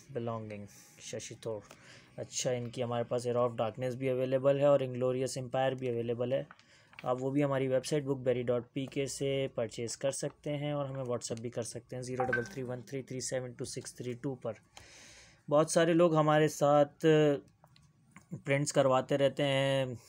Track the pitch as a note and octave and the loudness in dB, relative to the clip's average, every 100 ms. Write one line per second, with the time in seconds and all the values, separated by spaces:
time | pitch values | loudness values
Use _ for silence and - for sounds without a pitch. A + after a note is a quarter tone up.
0 | - C3 A#2 A2+ A2 G#2 G2+ - - - | -12 -8 -6 -6 -8 -12 -14 -18 -20 -20
1 | - A#2 - A2+ A#2 G#2+ - - - - | -14 -12 -12 -12 -10 -10 -12 -20 -20 -20
2 | - - B2 - C#3 B2 A#2+ B2+ A#2+ A#2+ | -20 -14 -10 -6 -4 -4 -4 -6 -4 -2
3 | A#2+ B2 A#2+ A#2+ B2 A#2 A2+ G#2+ B2+ B2 | -2 -2 0 2 0 0 -4 -2 -6 -2
4 | C3+ B2+ C3 C3 C3+ C#3 C#3+ C#3 C3 B2 | -2 0 0 2 2 4 6 4 2 0
5 | B2+ B2+ C3 - B2+ C3 C3 C3 B2+ A#2 | 0 0 -2 -4 -4 -2 0 0 -2 -2
6 | A#2 A#2+ A#2+ C3+ C#3+ - _ _ _ - | -2 -4 -2 -2 -4 -14 _ _ _ -10
7 | - B2+ C3+ C#3 C#3+ C3+ C3+ B2+ - D3+ | -4 -2 0 0 0 0 0 0 0 -2
8 | C3+ C#3 B2+ B2 B2 B2 A#2+ - C3+ C#3+ | -2 -2 0 0 0 -2 -2 -8 -6 -4
9 | C3+ - C#3 C3+ C3+ - A2+ - A#2 - | -6 -4 -2 -2 -2 -4 -6 -6 -8 -4
10 | C#3 C3+ D3 - D3+ D3 D3 D3 C#3 C3+ | -4 -4 -6 -8 -6 -4 -4 -4 -4 -6
11 | B2+ A#2+ - A#2 A#2 - - B2 - B2+ | -4 -4 -4 -8 -6 -6 -8 -10 -12 -10
12 | B2+ B2+ B2 B2 A#2 G2+ B2 B2 A#2+ C#3 | -6 -4 -2 -2 -4 -8 -8 -8 -8 -10
13 | B2 B2+ B2 C3 B2+ A#2+ B2 - - - | -8 -8 -6 -6 -6 -8 -10 -10 -12 -10
14 | B2 A#2+ C#3+ B2+ A#2 G#2+ _ - - - | -10 -8 -6 -6 -8 -10 _ -20 -20 -20
15 | - - - _ - D3 D#3 F3 E3 E3+ | -20 -20 -20 _ 2 4 4 4 4 6
16 | F3 D#3 D3+ D3+ D#3 - C#3+ D3 C#3+ - | 6 6 6 6 4 4 4 6 4 2
17 | D#3+ D#3 D3+ C#3 - _ _ _ _ _ | 4 6 6 2 -4 _ _ _ _ _
18 | _ - _ - - C#3 D3 D3 C3+ B2+ | _ -20 _ -10 0 0 2 4 4 4
19 | B2 C#3+ C#3 - C#3+ C3+ C3+ C3+ B2+ A#2+ | 2 2 2 2 0 2 2 0 -2 -6